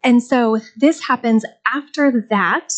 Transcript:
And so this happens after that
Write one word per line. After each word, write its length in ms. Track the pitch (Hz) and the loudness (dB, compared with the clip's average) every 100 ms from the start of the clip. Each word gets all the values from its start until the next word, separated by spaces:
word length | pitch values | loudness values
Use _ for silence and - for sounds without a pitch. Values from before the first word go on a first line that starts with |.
And 200 | 254 240 | 4 2
so 380 | 240 254 233 220 220 - | 2 0 0 -2 -6 0
this 300 | 277 320 - | 0 0 -4
happens 380 | 247 233 220 - _ 220 | -4 0 0 -2 _ -4
after 600 | 262 285 - 285 240 - | -4 -8 -2 0 0 -2
that 420 | 208 175 262 - | -2 0 -2 -4